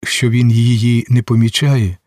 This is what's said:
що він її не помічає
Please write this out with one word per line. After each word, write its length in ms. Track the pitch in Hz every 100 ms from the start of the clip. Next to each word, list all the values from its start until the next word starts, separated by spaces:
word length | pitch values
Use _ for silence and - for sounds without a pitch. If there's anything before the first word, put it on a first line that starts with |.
що 260 | - - 123
він 220 | 120 120
її 540 | 113 117 117 117 117 -
не 140 | 123
помічає 760 | 113 117 113 - 147 135 101 92